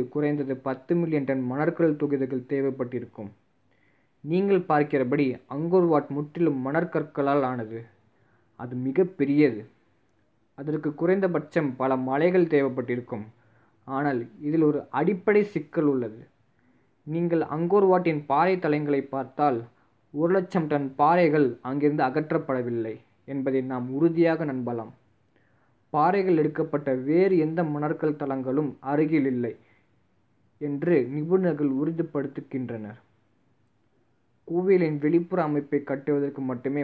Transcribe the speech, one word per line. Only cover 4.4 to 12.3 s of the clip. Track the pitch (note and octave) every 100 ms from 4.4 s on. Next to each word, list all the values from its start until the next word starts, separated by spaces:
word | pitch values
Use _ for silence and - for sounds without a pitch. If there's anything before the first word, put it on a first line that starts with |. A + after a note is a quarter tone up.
| G3+ F#3+
பார்க்கிறபடி | F#3 D3+ D3 C#3+ B2+ C#3+ C3+ A#2+ -
அங்கோர் | C#3 E3 F#3 E3+
வாட் | D3+ -
முற்றிலும் | C#3+ D3 E3 E3 C3+
மணற்கற்களால் | C3 D#3+ F3 D#3+ D3+ - C#3 C#3+
ஆனது. | C3 B2 A2 A2+ A#2+ _ _ _ _ _ _ -
அது | B2 B2+
மிக | C3 C3+ F#3
பெரியது. | - C#3 D3 C#3+ G#2+ G#2 _ _ _ _ _ _ _ _ -
அதற்கு | C#3+ D3+ D3+
குறைந்தபட்சம் | D3 E3+ G3 F#3+ E3 D#3 F3 D3 B2
பல | C3 C3
மலைகள் | B2+ C#3 E3+